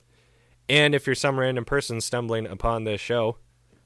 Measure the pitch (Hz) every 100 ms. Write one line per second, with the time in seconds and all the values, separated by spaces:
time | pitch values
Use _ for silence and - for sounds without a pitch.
0 | _ _ _ _ _ _ - 143 147 143
1 | - 127 143 135 131 127 117 143 - 117
2 | - 123 120 113 110 95 117 117 110 104
3 | - 120 110 107 - _ _ _